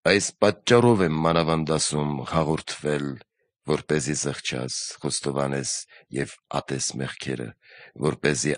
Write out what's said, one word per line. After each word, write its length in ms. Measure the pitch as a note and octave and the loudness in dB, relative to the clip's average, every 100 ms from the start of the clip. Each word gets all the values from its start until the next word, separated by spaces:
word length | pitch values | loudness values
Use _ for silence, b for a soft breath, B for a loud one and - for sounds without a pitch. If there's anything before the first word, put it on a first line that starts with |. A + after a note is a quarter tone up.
| E3+ | 2
Այս 220 | G3 - | 2 2
պատճառով 720 | - G#3 - - A#2+ A#2+ A2 | 2 2 2 4 6 8 6
եմ 140 | F2 D#2 | 4 2
մանավանդ 560 | D#2+ E2 D#2+ D#2+ D#2 | 2 2 2 0 0
ասում 400 | D#2 - D2 D2 C#2+ | 0 0 -2 -2 -4
հաղորդվել, 840 | A#1+ E2 D2+ D#2+ - - D2 D2 C#2+ C2+ - _ _ _ - | -2 0 0 -2 -4 -6 -4 -2 -4 -8 -14 _ _ _ -4
որպեսզի 480 | D2+ - D2+ D2 D2 | -2 0 -2 0 -2
զղջաս, 600 | C#2+ C#2 - C2 B1+ - - | -4 -6 -6 -6 -6 -8 -10
խոստովանես 760 | - D2 - C#2+ C2+ C#2 C#2 C2+ - - b b | -8 -6 -4 -4 -2 -2 -2 -4 -6 -10 b b
և 260 | B1+ C#2 - _ | -6 -6 -10 _
ատես 380 | C#2+ - C2+ - | -6 -4 -4 -4
մեղքերը, 540 | - C2+ - C#2 A#1+ A#1+ - B B B - | -6 -8 -8 -8 -8 -8 -14 B B B -4
որպեսզի 580 | D2+ C2 D2 D2 D2+ | -2 0 0 0 0